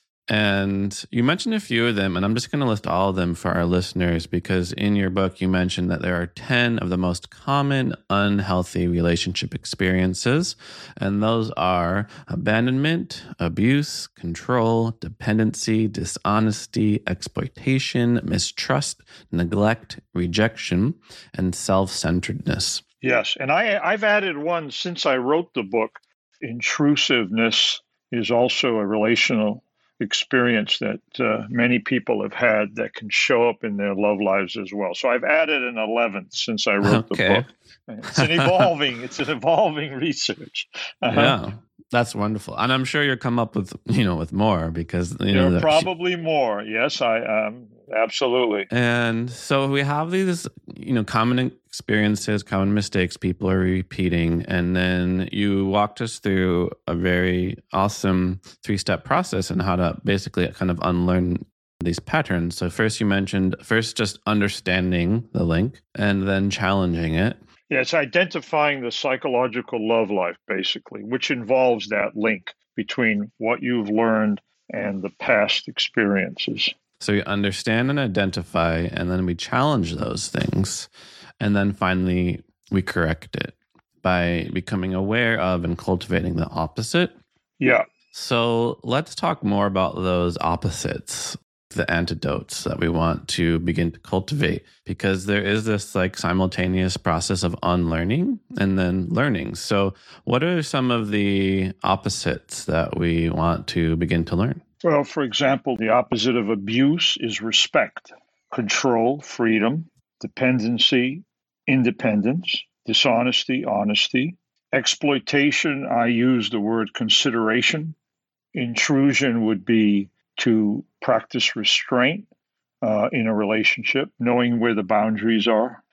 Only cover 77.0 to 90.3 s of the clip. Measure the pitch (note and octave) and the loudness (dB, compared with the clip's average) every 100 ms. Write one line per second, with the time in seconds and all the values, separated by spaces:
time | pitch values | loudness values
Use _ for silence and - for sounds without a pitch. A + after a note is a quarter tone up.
77 | - G#2 - G2+ G2+ F#2+ - A2+ B2+ C#3+ | -2 0 0 0 0 -2 -2 0 0 0
78 | B2+ F#2+ G2 F2 E2+ E2+ E2 E2 F2 - | 0 0 0 -2 -4 0 2 2 -2 -2
79 | F2 F2+ F2+ E2+ - B2 C#3+ C3+ E2 E2 | -2 0 -2 -4 -4 0 2 2 0 -4
80 | - - - - - - G2 - - - | -6 -6 -6 -4 -2 -2 -2 -4 -12 -18
81 | - - - - G#2+ G#2 G2+ G2 F#2 F#2 | -20 -20 -20 -6 -2 0 0 0 0 2
82 | F#2 F2+ F2+ - - _ _ G2 - - | 2 2 0 -2 -8 _ _ -2 0 0
83 | D#2+ D#2+ - - - - _ _ _ _ | 0 -2 -6 -8 -8 -10 _ _ _ _
84 | F#2 F2+ F2 E2+ - F2 - G2 F#2 F#2 | 0 2 2 -2 -4 -6 -4 -4 -2 -2
85 | G2 A2+ A#2 A2+ F2+ F2+ E2+ E2+ - F2+ | -2 0 0 0 0 0 -2 -4 -2 -4
86 | - E2+ F2+ E2+ E2 - D#2+ - A2+ E3+ | -2 -2 -2 -4 -4 -4 -6 -6 -4 -2
87 | F3+ - _ _ _ _ C3 A#2 - _ | -2 -6 _ _ _ _ 2 2 0 _
88 | _ - - A#2+ A#2 A#2 A#2 - - C3 | _ -14 -2 0 2 2 0 -2 -2 -2
89 | D#3+ - F3 F3 G2+ G2+ G2+ F#2+ F#2 F2 | -2 -4 -4 -2 0 2 2 2 0 0
90 | F#2 F2+ F2 | 0 2 0